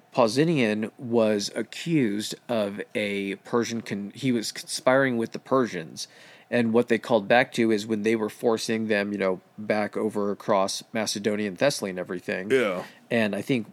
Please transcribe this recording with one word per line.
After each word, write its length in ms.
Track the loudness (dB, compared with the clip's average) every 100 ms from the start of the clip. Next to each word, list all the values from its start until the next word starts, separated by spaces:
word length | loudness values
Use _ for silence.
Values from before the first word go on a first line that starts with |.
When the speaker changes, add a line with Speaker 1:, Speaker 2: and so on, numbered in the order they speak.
| _ 2
Speaker 1:
Pausanias 720 | 2 4 2 4 2 0 -4 -8
was 540 | -2 2 4 2 -2
accused 840 | -6 -8 -8 -2 2 2 0 -6 -8 -4
of 320 | -2 -2 -4 -6 -4
a 400 | -2 -2 -4 -6
Persian, 460 | -2 -2 -2 -4
con-, 320 | -6 -6 -8 -4
he 160 | -2
was 220 | -2 -2
conspiring 640 | -8 -10 -2 2 4 4 0
with 160 | -4
the 60 | -6
Persians. 680 | 0 2 2 -2 -10 -12 -14 -16 -20 -20 -4
And 220 | -2 2
what 160 | 2 2
they 100 | 0
called 300 | 2 2 4
back 240 | 4 4
to 180 | 2 2
is 140 | 2 0
when 180 | -2
they 120 | 0 0
were 140 | -2
forcing 580 | -2 0 0 0 -2 0
them, 240 | 0 0
you 60 | 0
know, 240 | 0 -2 -6 -10
back 400 | -2 -2 -2 -2
over 340 | -2 0 -2
across 500 | -2 0 2 2 -2 -6
Macedonia 540 | -4 -4 -2 -2 -2 -2
and 100 | 0
Thessaly 320 | 0 0 -4
and 100 | -6
everything. 500 | -6 -6 -6 -6 0
Speaker 2:
Yeah. 340 | 2 2 -2 -8 -14 -2
Speaker 1:
And 240 | 0 0 -2
I 60 |
think 260 | -2 -2 -2